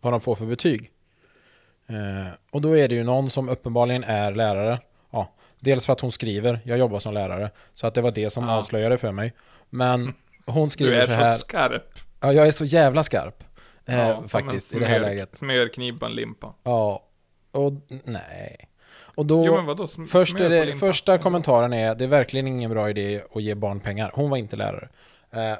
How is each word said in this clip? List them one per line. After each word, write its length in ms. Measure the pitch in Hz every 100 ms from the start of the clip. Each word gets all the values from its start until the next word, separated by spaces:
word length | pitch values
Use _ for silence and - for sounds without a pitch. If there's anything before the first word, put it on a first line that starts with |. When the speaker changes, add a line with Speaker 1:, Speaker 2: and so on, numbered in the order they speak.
Speaker 1:
vad 120 | 123
de 80 | 117
får 140 | 123 110
för 100 | 113
betyg?" 460 | 120 180 113 - _ _ _ _ _ _ _ _ _ -
Eh, 400 | 110 101 98 92 85 _
och 100 | 143
då 160 | 151 160
är 100 | 135
det 80 | 117
ju 80 |
någon 260 | 117 131 135
som 200 | 135 127
uppenbarligen 540 | 127 123 117 120 127
är 280 | 120 107 104
lärare. 480 | 101 110 98 107 120 - _ _
Ja, 200 | 113 95 _ _ _
dels 260 | 135 131 -
för 80 |
att 60 | 131
hon 120 | 127
skriver, 480 | - 113 101 120 117
"Jag 140 | 117 120
jobbar 220 | 123 101
som 140 | 107
lärare", 360 | 104 95 92 104 - -
så 140 | - 117
att 60 |
det 80 | 123
var 100 | 120
det 180 | 107 107
som 180 | 123 120
Speaker 2:
Ja. 80 | 113
Speaker 1:
avslöjade 400 | 104 110 110 123
för 140 | 113
mig. 220 | 98 113 - _ - _
Men 440 | 123 127 127 123 - _ _ -
hon 240 | 135 151
skriver 220 | - 131
Speaker 2:
Du 60 | 120
är 40 | 123
Speaker 1:
så 60 |
här. 200 | 117 117
Speaker 2:
så 60 | 117
skarp. 540 | - 175 131 120 - - - -
Speaker 1:
Ja, 140 | 135
jag 140 | 143 151
är 40 |
så 140 | 147 147
jävla 380 | 165 143 143
skarp. 400 | 147 104 71 - - - - _ -
Eh, 120 | 123
Speaker 2:
Ja, 140 | 113
som 100 | 110
en 60 | 113
Speaker 1:
faktiskt, 460 | 107 - - - 113
i 40 |
det 60 | 117
här 140 | 113
Speaker 2:
smör-, 80 | 107
Speaker 1:
läget. 280 | 101 98 -
Speaker 2:
smörkniv 640 | 139 127 117 - 123 120
på 60 | 117
en 100 | 113
limpa. 380 | 113 110 110 -
Speaker 1:
Ja. 400 | 123 117 107 95 _ _ _ _ _
Och, 220 | 139 143 139 - 131
nej. 640 | - 107 - - - - - _ _ - - -
Och 80 | 151
då, 200 | 160 165
Speaker 2:
Jo, 100 | 165
men 100 | 156
vadå, 200 | 156 175
sm-, 200 | - 160
Speaker 1:
först 260 | 180 175
Speaker 2:
smör 100 | 185
Speaker 1:
är 40 | 175
Speaker 2:
på 40 |
Speaker 1:
det, 120 | 170 147
Speaker 2:
limpa? 140 | 143
Speaker 1:
första 320 | 196 151 -
Speaker 2:
Vadå? 120 | 185
Speaker 1:
kommentaren 500 | 185 175 151 120 120
är, 220 | 120 110 113
"Det 80 |
är 40 | 127
verkligen 400 | 143 120 135 135
ingen 240 | 127 117
bra 180 | 110 107
idé 320 | 104 101 104 - 113
att 80 |
ge 120 | 107 101
barn 240 | 101 101
pengar." 320 | 104 101 107
Hon 160 | - 147
var 80 | 135
inte 180 | 107 107
lärare. 340 | 104 95 - _ _ _ _
Eh, 220 | 113 110 107